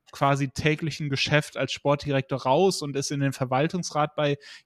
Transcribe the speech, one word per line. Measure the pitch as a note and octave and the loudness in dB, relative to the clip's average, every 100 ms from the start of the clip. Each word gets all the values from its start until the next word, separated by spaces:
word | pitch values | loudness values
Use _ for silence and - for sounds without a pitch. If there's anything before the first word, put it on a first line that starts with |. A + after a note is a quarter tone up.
| _ | _
quasi | - C#3+ C#3 C#3 | 0 2 2 0
täglichen | - D#3 D3+ D#3 - D3 | 0 0 0 -2 -6 -4
Geschäft | C3+ - D3 - - | -2 2 2 0 -4
als | C3+ | -4
Sportdirektor | - C#3+ C#3+ C#3+ C3+ - C3+ | -2 0 0 0 -2 -2 -2
raus | B2+ C#3+ F#3+ F3+ | 2 4 4 2
und | D3 | -4
ist | C#3 C#3 | -4 -4
in | C#3+ | -2
den | C#3 | -2
Verwaltungsrat | - B2+ C3 D#3+ F#3 - D3 D3+ | -2 0 0 0 -2 -4 -2 -2
bei | - D3 C#3+ - - | 0 0 -2 -6 -20